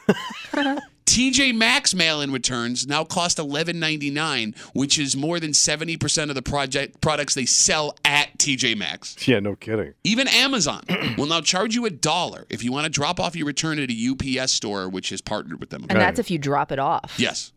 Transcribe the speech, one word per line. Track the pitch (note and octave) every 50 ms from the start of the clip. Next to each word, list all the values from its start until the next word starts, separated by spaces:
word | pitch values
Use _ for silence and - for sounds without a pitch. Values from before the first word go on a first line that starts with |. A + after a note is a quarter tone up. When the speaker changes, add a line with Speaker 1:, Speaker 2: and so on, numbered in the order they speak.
| - -
Speaker 1:
<laughs> | F#3 - - - - - - - - D4 C#4+ C#4 C#4 D4 C#4+ - _ _ _
Speaker 2:
T | - - A3 B3+ C4+
J | B3+ B3+ C#4 C4 A#3+
Maxx | A3 A3+ A#3 B3+ C#4+ C#4 - -
mail-in | F#3 E3+ D#3+ D#3 D3+ C#3+ C#3
returns | C3+ C3 A#2+ - B2+ A#2+ A#2 A#2+ B2 B2 B2 C3
now | C#3+ D3+ D#3+
cost | D#3+ - F#3 E3+ F3 E3+ -
eleven | D#3+ C#3+ C#3+ D3 E3 E3+ E3+ E3+
ninety-nine, | D#3+ D#3 D#3 D3+ C#3+ C#3+ C#3 D3 D#3 D#3+ C#3+ B2+ A2+ G#2+ G#2+ - - - -
which | - C3+ C#3+ - D#3
is | C#3+ C#3 B2+
more | C#3 C#3 D#3+ F3 E3+
than | D#3+ D#3 C#3+
seventy | - - - D3+ D3 E3 E3 E3 D#3+
percent | - D3+ - E3 D3+ D3
of | C#3+
the | C3
project | B2 - C#3+ C#3+ C#3 C3+ C3 C#3+ C#3 - - _
products | - D#3+ D3+ D3 C#3+ C#3 -
they | C#3 B2
sell | A#2 - - - - F3 D#3 D3+ D3 - - _
at | D3+ C#3+ D3 C#3+ - - -
T | - D3 C3+ A#2+
J | B2+ A#2+ A2+
Maxx. | G#2+ F#2 D2+ D#2 - - - - - - -
Speaker 3:
Yeah, | B2+ G#2
no | G2+ G#2 G2
kidding. | - - A2 G#2+ G#2+ F#2+ D2 - _ _
Speaker 2:
Even | E3+ A3 A#3+ C4+ A#3+
Amazon | - A3+ C4 C#4 C4+ A#3+ E3+ C#3+ A2 - - - F3+ -
<clears throat> | - - A#2 -
will | C3+ D3+
now | E3 E3+
charge | D#3 - - F#3 G#3 A#3+ A3
you | A#3+ A#3+
a | A3
dollar | F3 B2 - D#3 D#3+ F3+ E3 B2+ F#2 - A2 -
if | - A2+ G#2+
you | B2 B2+
wanna | C#3+ D3+ D#3+
drop | D3 C#3+ C#3+ D#3 F3+ F3+
off | F#3 F3 E3
your | E3 D3+ D3
return | C#3+ - - D#3+ D#3 D3+
at | C#3+ B2+
a | A#2+
U | A2+ A2+ B2 C3+
P | C3 - C#3 B2+ B2+
S | C3 C3
store, | - - - A2 G2+ G2 F#2 F#2
which | F#2+ F#2 F#2 -
has | G2 F#2
partnered | - - G#2+ G#2 - - D#2+ -
with | - -
them. | - C2+ B1 -
Speaker 1:
And | F#3+ A2
that's | G#2+ - F#3+ -
if | A3+ -
you | F3+ D#3
drop | C#3+ C#3 C#3+ C#3+ D3 - D#3
it | C3+
off. | C3+ D3+ E3 - - - - -
Speaker 2:
Yes. | B2 F#2+ - - - - _